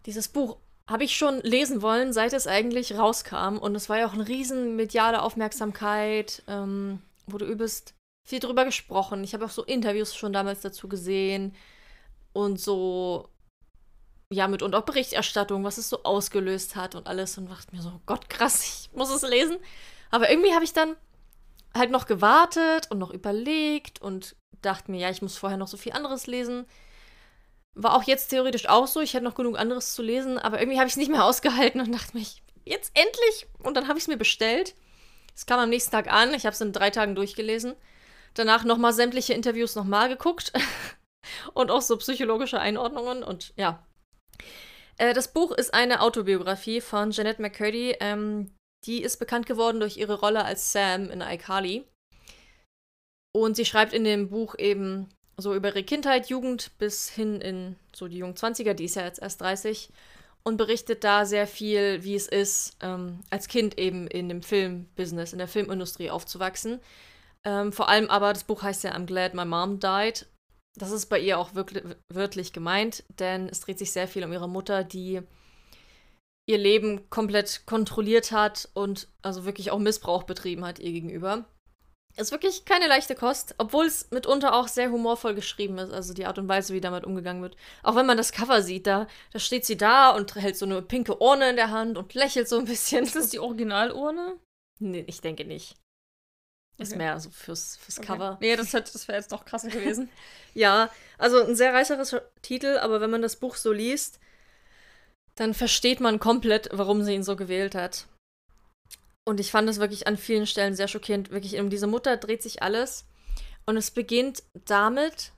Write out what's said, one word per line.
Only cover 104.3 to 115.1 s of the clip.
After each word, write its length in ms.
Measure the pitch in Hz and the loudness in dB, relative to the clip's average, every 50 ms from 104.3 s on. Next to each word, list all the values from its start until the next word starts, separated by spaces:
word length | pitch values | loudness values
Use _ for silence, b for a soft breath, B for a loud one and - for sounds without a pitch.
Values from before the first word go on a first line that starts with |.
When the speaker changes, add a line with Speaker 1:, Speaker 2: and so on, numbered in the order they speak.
| b b b b b b b b b b b b b b b b b b _ _ _ | b b b b b b b b b b b b b b b b b b _ _ _
Speaker 1:
dann 180 | - 226 220 214 | -4 -2 -2 0
versteht 460 | - 247 226 - - - 247 254 247 | 0 0 0 0 4 4 2 2 4
man 180 | 254 226 214 214 | 2 2 2 2
komplett, 500 | - 226 233 254 214 226 208 214 214 - | 2 2 2 4 4 2 2 2 0 -4
warum 320 | - 196 196 190 208 214 208 | -4 -2 0 2 2 2 2
sie 100 | 208 202 | 0 -2
ihn 80 | 196 | -2
so 140 | 190 196 196 | -2 -4 -4
gewählt 400 | 180 196 180 185 185 196 196 196 | -6 -4 -4 -2 -2 -2 -2 -4
hat. 300 | 185 175 185 - - - - _ _ _ _ _ _ _ _ _ _ _ _ _ _ _ _ - _ _ _ _ _ _ 220 | -6 -6 -6 -8 -12 -14 -14 _ _ _ _ _ _ _ _ _ _ _ _ _ _ _ _ -20 _ _ _ _ _ _ -4
Und 120 | 214 202 | -2 -2
ich 100 | 196 - | -2 0
fand 180 | - 214 214 220 | 2 2 2 2
es 100 | 214 202 | 2 0
wirklich 280 | 214 202 208 196 - | -2 -2 -2 -4 -2
an 100 | 202 208 | -2 -2
vielen 300 | 202 - - 226 214 214 | -2 -2 0 0 0 2
Stellen 280 | 208 - 214 202 202 196 | 0 0 0 0 0 0
sehr 140 | 185 196 196 | -2 -2 -4
schockierend. 420 | - 214 - - 208 202 196 - | -4 -8 -4 -2 -2 -2 -2 -4
Wirklich, 300 | - 202 196 196 190 202 | -8 -8 -8 -6 -4 -2
um 80 | 202 202 | -2 -2
diese 180 | 196 202 208 | -2 -2 0
Mutter 300 | 208 220 233 - 269 240 | 0 0 0 2 0 0
dreht 260 | 233 233 214 226 226 | 0 0 -4 -4 -4
sich 200 | - 226 - - | -6 -12 -8 -4
alles. 420 | - 190 208 226 254 269 - - - B B B B B B B B B B B - | -2 -2 0 -2 -2 -4 -6 -14 -16 B B B B B B B B B B B -4
Und 100 | - 220 | -2 -2
es 140 | 220 214 - | 0 -2 -2
beginnt 520 | - 247 220 - 233 240 254 277 262 - _ _ _ - _ | -4 -4 -2 2 2 2 2 2 -4 -10 _ _ _ -18 _
damit 680 | - 208 202 208 220 240 277 294 320 | 2 4 4 4 4 4 2 0 0